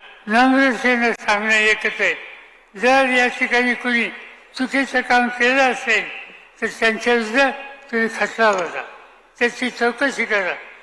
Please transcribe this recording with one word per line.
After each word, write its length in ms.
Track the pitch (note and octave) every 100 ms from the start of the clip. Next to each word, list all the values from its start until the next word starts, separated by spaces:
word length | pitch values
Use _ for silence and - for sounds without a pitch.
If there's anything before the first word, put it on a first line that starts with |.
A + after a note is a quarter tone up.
| - - -
नम्रतेनं 840 | A3 C4 C4 C4+ A3 B3 A#3+ A#3 -
सांगणं 340 | - G#3 A3
एकच 480 | A3 G#3+ G#3 A3 -
आहे, 120 | F#3+ D#3 - - - _ _ G3+
जर 340 | A#3 C4+ C4
या 180 | B3+ B3
ठिकाणी 440 | B3 B3+ B3 B3
कुणी 360 | A3+ B3 A#3+ G3+ - - - - -
चुकीचं 440 | B3+ C4+ C4 B3+
काम 260 | B3 B3 A#3+
केलं 420 | A#3+ A#3+ C4+ C4
असेल 360 | A#3 - G#3+ F3+ - - - - _
तर 60 | A3 -
त्यांच्याविरुद्ध 680 | A3+ G#3+ A#3+ A#3+ G#3+ A#3+ C4+ A#3 - - -
तुम्ही 160 | A#3 A3+ -
खटला 340 | G#3 - A3
बघा, 300 | F#3+ D#3+ C3+ C#3+ - - - _ -
त्याची 300 | A#3+ - B3
चौकशी 560 | - A#3+ A#3+ C#4 G#3+ A3+
करा 280 | G#3+ F3+ C#3+ - -